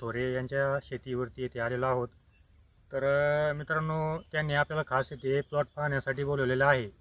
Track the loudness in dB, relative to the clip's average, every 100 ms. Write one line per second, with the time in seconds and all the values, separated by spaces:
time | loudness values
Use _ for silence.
0 | -6 -2 -2 -2 -2 -2 0 -2 -4 -10
1 | -6 -4 -4 -6 -6 -4 -2 0 0 0
2 | -2 -8 -20 -20 -20 -20 -20 -20 -8 -2
3 | 2 2 4 2 2 -2 -2 -2 0 -2
4 | -2 -4 -4 -4 0 2 2 0 0 0
5 | 0 -4 0 0 0 -2 -2 -2 -2 0
6 | -2 -2 0 0 2 4 6 4 2 -10